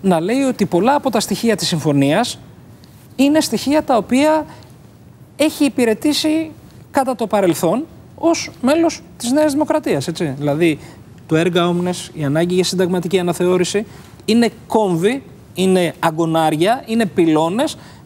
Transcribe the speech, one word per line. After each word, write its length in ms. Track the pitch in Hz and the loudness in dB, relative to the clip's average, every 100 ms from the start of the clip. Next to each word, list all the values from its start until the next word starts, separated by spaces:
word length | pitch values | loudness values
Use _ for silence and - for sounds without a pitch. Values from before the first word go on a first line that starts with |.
να 180 | 196 170 | 2 0
λέει 220 | 175 262 | 0 0
ότι 240 | 269 - 196 | 0 -2 -2
πολλά 280 | 175 220 | 0 2
από 160 | 277 262 | 0 0
τα 100 | 226 | -2
στοιχεία 360 | - 202 233 208 | -2 -2 0 0
της 120 | - | -2
συμφωνίας 680 | 165 156 143 139 165 240 - - - - - - - - - | -2 0 2 2 2 -2 -6 -16 -20 -20 -20 -20 -20 -18 0
είναι 240 | 277 311 | 2 2
στοιχεία 420 | 302 214 - 302 | 0 -2 0 0
τα 140 | 302 240 | 2 0
οποία 480 | 202 247 302 311 302 - - - - - - - - - | 2 2 2 0 -2 -16 -20 -20 -20 -20 -20 -20 -20 -2
έχει 280 | 302 - | -2 2
υπηρετήσει 880 | 285 240 233 220 302 285 311 311 311 - - - - | 0 2 0 2 0 0 0 -2 -4 -12 -20 -20 -4
κατά 240 | - 254 247 | -2 -2 -2
το 100 | 220 | -2
παρελθόν 580 | 214 185 - 170 226 320 - - | 2 2 2 0 -2 -4 -14 -20
ως 360 | - 330 320 - - | -2 0 0 -4 -4
μέλος 380 | 240 320 330 - - - | 0 2 0 -2 -18 -10
της 140 | 240 | -2
Νέας 220 | 277 302 | 2 2
Δημοκρατίας, 560 | 277 302 302 311 151 135 | 0 0 0 0 -2 -4
έτσι. 260 | 165 165 135 | -4 -6 -4
Δηλαδή, 400 | 143 147 170 147 - - - - - | -2 2 0 0 -8 -20 -20 -20 -2
το 100 | 160 | 0
έργα 340 | 175 175 175 | 2 0 0
Omnes, 380 | 175 180 175 - | 0 -2 -6 -10
η 100 | - | -6
ανάγκη 300 | 143 151 175 | -2 0 0
για 100 | 180 | 0
συνταγματική 540 | 180 180 185 180 175 185 | 0 0 0 -2 -2 -2
αναθεώρηση, 680 | 175 165 180 180 180 202 226 - - - | -2 -2 0 0 0 -4 -6 -16 -20 -12
είναι 260 | - 226 233 - - | 0 2 2 -2 -2
κόμβοι, 560 | 226 202 165 190 269 - - - | 0 0 0 0 -2 -10 -20 -16
είναι 400 | - 190 185 175 - | -2 2 2 0 -2
αγκονάρια, 840 | 165 160 165 160 160 151 185 240 - | -4 -2 0 2 0 2 0 0 -2
είναι 200 | 226 220 | -2 0
πυλώνες 720 | - 165 156 160 208 302 - - - | 2 2 4 2 0 -4 -6 -18 -18